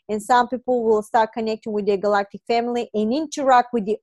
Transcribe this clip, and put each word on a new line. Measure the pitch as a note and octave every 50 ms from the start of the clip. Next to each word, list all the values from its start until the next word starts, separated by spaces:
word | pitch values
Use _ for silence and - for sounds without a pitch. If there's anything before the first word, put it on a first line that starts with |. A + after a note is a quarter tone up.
| _
And | - G#3+ G#3+
some | - - B3 A#3+ A#3+ B3
people | B3+ A#3 - B3+ B3+ A#3+ A3+
will | A3+ A3 G#3+
start | G#3 - - A3+ A3 A3
connecting | - A#3 A3+ A3 A3 A3 - A3+
with | G#3 G#3 G3
their | G#3 G3+
galactic | F#3 G#3+ G#3 G#3 G3+ G3+ - - - _
family | - A#3 A#3 A#3+ A#3+ A#3+ A#3+ A3+ -
and | - G#3+ G#3+ A3
interact | B3+ D#4 D#4+ D4+ - D4+ C#4 C4 B3+ B3 A#3+ A#3+
with | B3 A#3 F#3+
the | G#3+ G#3 -